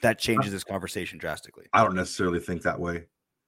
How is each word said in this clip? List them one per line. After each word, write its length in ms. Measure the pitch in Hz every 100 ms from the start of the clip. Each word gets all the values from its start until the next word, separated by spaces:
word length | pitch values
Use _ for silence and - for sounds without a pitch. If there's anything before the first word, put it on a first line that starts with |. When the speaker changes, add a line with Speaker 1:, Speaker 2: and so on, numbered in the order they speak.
Speaker 1:
That 180 | 120 110
changes 320 | - 113 104
this 120 | 98 -
conversation 520 | 98 92 - 87 82
drastically. 500 | 82 73 - - -
Speaker 2:
I 120 | 101
don't 120 | - 92
necessarily 440 | 90 - 95 87
think 240 | - 87
that 140 | 87 80
way. 280 | 87 87 80 _ _ _